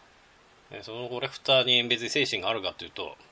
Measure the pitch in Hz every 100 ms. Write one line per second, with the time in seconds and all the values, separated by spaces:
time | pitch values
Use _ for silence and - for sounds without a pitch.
0 | _ _ _ _ _ _ - 104 110 117
1 | 123 123 127 - - 131 123 123 120 117
2 | 117 147 135 101 95 113 92 - 85 -
3 | 78 - -